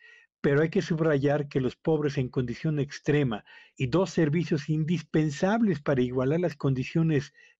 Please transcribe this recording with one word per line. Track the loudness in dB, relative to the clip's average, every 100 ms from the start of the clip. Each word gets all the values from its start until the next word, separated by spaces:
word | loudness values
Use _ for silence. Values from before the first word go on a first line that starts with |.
| -20 -20 _ _
pero | 0 2
hay | 2
que | 0
subrayar | -2 0 2 2 2 0 -2
que | -2
los | -2
pobres | -2 -2 0 0 -2
en | -2
condición | -2 -4 -4 -2 -2
extrema | -4 -4 0 2 2 -2 -10 -20 -16 -6
y | -2
dos | 0 0
servicios | 2 2 2 0 -2 -2
indispensables | -2 0 -2 -2 0 0 0 0 2 2 0
para | 0 0
igualar | 0 0 0 0
las | -2
condiciones | -2 -2 -2 -2 0 2 0 -2 _ -20